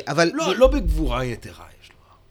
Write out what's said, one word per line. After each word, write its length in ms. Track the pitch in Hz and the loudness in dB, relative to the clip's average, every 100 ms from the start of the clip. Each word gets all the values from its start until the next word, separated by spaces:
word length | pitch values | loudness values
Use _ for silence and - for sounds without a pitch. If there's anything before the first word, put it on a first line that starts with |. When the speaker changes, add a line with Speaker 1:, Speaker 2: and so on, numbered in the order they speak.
| - | 0
Speaker 1:
אבל 240 | 147 170 | 0 0
Speaker 2:
לא, 140 | 285 320 | 0 -2
Speaker 1:
ב- 80 | 202 | 4
Speaker 2:
לא 100 | 262 | 4
בגבורה 580 | 269 170 151 143 120 127 | 4 0 0 0 -2 -4
יתרה 400 | 110 95 85 82 - | -8 -12 -20 -20 -20
יש 60 | - | -20
לו. 60 | - _ _ _ | -20 _ _ _